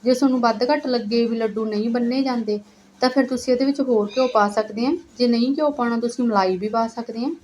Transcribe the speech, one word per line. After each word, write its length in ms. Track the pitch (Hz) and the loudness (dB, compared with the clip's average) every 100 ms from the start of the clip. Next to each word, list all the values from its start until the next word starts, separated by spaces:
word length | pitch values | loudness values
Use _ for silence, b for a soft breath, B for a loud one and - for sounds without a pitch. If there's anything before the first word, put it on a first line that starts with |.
ਜੇ 100 | 233 | 2
ਤੁਹਾਨੂੰ 260 | 247 277 254 | 4 4 4
ਵੱਧ 220 | 233 220 | 2 2
ਘੱਟ 240 | 247 294 277 | 0 0 0
ਲੱਗੇ 380 | 247 208 233 233 | -2 0 0 0
ਵੀ 120 | 226 | 0
ਲੱਡੂ 280 | 220 208 220 | -2 -2 -2
ਨਹੀਂ 240 | 208 226 | -2 0
ਬੰਨੇ 320 | 240 240 262 | 0 0 0
ਜਾਂਦੇ 360 | 269 240 214 208 b b b _ | 0 -2 -2 -4 b b b _
ਤਾਂ 80 | 254 | 0
ਫਿਰ 180 | 262 262 | 2 0
ਤੁਸੀਂ 260 | 254 - | -2 -2
ਇਹਦੇ 120 | 247 269 | 0 0
ਵਿੱਚ 160 | 277 | 0
ਹੋਰ 280 | 262 226 208 | 0 0 0
ਘਿਓ 180 | 262 254 | 0 2
ਪਾ 180 | 226 208 | 4 2
ਸਕਦੇ 360 | 208 214 208 247 | 0 -4 -2 -2
ਆ। 60 | 349 - - | -2 -6 0
ਜੇ 100 | 240 | 2
ਨਹੀਂ 260 | 233 247 277 | 2 0 2
ਘਿਓ 140 | 302 | 0
ਪਾਉਣਾ 280 | 294 240 233 | 0 -2 -2
ਤੁਸੀਂ 260 | 233 233 240 | -4 -2 0
ਮਲਾਈ 320 | 208 190 185 | 2 2 0
ਵੀ 120 | 208 | -2
ਪਾ 180 | 226 226 | -2 -4
ਸਕਦੇ 360 | 233 233 226 254 | -6 -10 -6 -6
ਆ। 40 | 339 | -6